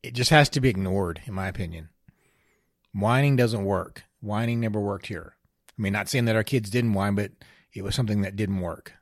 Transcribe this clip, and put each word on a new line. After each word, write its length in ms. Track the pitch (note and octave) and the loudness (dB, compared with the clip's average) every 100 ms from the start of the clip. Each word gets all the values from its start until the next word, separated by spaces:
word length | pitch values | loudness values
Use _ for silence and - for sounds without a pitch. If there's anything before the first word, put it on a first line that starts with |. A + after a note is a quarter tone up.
It 120 | A#2+ | -8
just 160 | A#2+ B2 | -4 6
has 180 | D#3 C#3+ | 6 6
to 100 | C#3+ | 4
be 80 | B2+ | 2
ignored, 520 | F#2+ F#2+ G2 F2+ D#2 - | 2 0 0 0 -4 -8
in 80 | |
my 140 | F#2+ F#2+ | -6 -6
opinion. 400 | F2+ F2 E2 D#2+ _ - _ _ _ _ _ _ _ _ | -6 -8 -10 -16 _ -20 _ _ _ _ _ _ _ _
Whining 440 | G2 G#2 C3 C#3+ C3 | -2 2 4 4 4
doesn't 280 | A#2+ A2 | 2 2
work. 400 | G2 F#2+ - - _ _ | 0 -2 -4 -12 _ _
Whining 400 | G#2+ G#2 A#2 A#2 | -6 -2 -2 -2
never 200 | A2+ G#2+ | -2 -2
worked 260 | G2+ G2+ - | -4 -6 -8
here. 280 | F#2 - _ _ _ - - | -12 -12 _ _ _ -18 -6
I 60 | |
mean, 100 | G2 | -2
not 160 | G#2 G#2 | -2 -2
saying 160 | C3+ A#2 | 0 2
that 100 | A2 | 2
our 80 | |
kids 260 | G#2 C3 G#2 | 2 0 0
didn't 240 | A#2+ A#2 | 0 2
whine, 200 | G2 G2+ | 2 2
but 180 | G2+ G2+ _ - _ _ | 0 -2 _ -20 _ _
it 80 | G#2 | -10
was 120 | G2 | -4
something 280 | A#2 A2+ G#2 | -2 0 0
that 140 | G2 G2+ | 0 -2
didn't 240 | G#2 G2 | -2 -2
work. 340 | F2 D#2+ - _ | -4 -8 -14 _